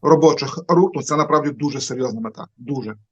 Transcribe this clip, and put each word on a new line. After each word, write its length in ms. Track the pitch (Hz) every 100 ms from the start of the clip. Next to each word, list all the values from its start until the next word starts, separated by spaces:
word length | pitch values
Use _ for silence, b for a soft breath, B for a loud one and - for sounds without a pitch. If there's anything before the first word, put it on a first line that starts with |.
робочих 580 | 139 156 160 151 131 - -
рук, 240 | 175 185 151
ну, 60 |
це 140 | 135 151
направді 340 | 147 151 147
дуже 320 | 120 147 139
серйозна 400 | - 127 127 113
мета. 260 | 113 - - _
Дуже. 380 | 123 135 107 107 _